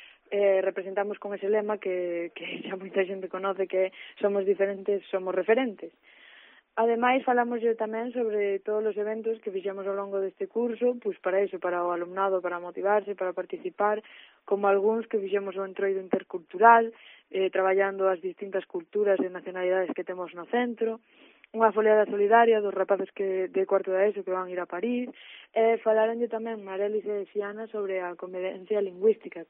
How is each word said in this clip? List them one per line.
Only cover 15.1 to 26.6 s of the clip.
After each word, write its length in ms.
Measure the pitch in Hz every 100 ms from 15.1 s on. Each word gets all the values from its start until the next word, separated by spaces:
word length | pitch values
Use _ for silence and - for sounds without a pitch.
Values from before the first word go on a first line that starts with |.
que 80 | 220
fixemos 400 | 196 202 196 185
o 80 | 196
entroido 320 | 190 196 190
intercultural, 960 | 185 190 - 185 165 180 226 233 226 - - - _
eh, 160 | 190 190
traballando 560 | 190 190 190 196 196 190
as 160 | 180
distintas 400 | 185 170 202 190 -
culturas 500 | 180 165 208 208 190
e 80 | 185
nacionalidades 640 | 180 185 185 180 185 175
que 160 | - 180
temos 240 | 180 175 175
no 80 | 165
centro, 480 | 240 247 226 226 226 _ _ - _ _
unha 240 | 220 220
foliada 320 | 208 214 214 202
solidaria 560 | 202 202 226 233 220
dos 140 | 202 190
rapaces 340 | 185 196 190
que, 400 | - 196 190 185
de 160 | 190 190
cuarto 240 | 196 190
da 160 | 185 202
eso 160 | 202
que 80 | 185
van 160 | 185 185
ir 160 | 180
a 80 | 175
París, 400 | 175 226 247 247 - - - -
e 320 | 220 226 226
falaronlle 480 | 226 220 220 233 233
tamén 320 | 226 226 220